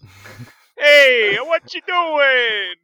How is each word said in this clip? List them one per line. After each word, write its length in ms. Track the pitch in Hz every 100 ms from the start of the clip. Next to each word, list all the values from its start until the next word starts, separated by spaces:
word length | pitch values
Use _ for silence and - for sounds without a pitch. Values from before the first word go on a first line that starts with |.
<laughs> 760 | - - - - 120 _ _ -
Hey, 600 | 294 294 269 247 208 202
what 340 | 285 330 -
you 60 | 359 370
doing? 880 | 359 330 302 277 254 233 214 190 170